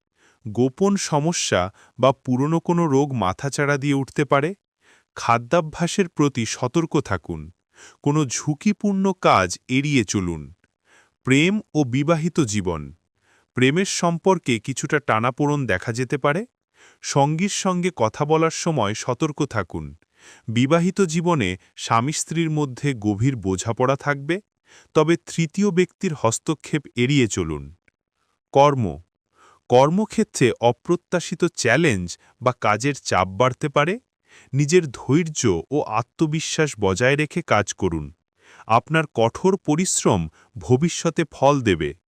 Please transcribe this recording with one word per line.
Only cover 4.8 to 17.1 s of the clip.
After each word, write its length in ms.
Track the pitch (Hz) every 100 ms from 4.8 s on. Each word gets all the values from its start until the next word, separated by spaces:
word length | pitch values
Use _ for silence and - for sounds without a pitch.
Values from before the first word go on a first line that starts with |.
| _ _ _
খাদ্যাভ্যাসের 960 | - - 120 120 170 156 - 170 - 180
প্রতি 380 | - 254 120 110
সতর্ক 540 | - 127 170 160 156
থাকুন। 500 | - 92 - 80 78 _ _ _ - _
কোনো 220 | 147 147
ঝুঁকিপূর্ণ 880 | 139 - - 147 208 208 208 196 196 185
কাজ 380 | 165 117 92 - -
এড়িয়ে 360 | 131 147 139
চলুন। 480 | 104 104 90 80 69 - _ _ _ _ _ _
প্রেম 380 | - 135 170 214 -
ও 100 | 151
বিবাহিত 560 | 131 131 143 165 170 175
জীবন, 520 | 127 104 90 80 71 80 _ _ _ _ _
প্রেমের 300 | - 131 160
সম্পর্কে 760 | 196 - 170 170 196 180 - 117
কিছুটা 400 | - 131 147 151
টানাপোড়েন 680 | - 110 120 131 147 147 120
দেখা 260 | 92 -
যেতে 240 | 117 127 143
পারে। 300 | 147 160 240 _ _ _ - _
সঙ্গীর 460 | -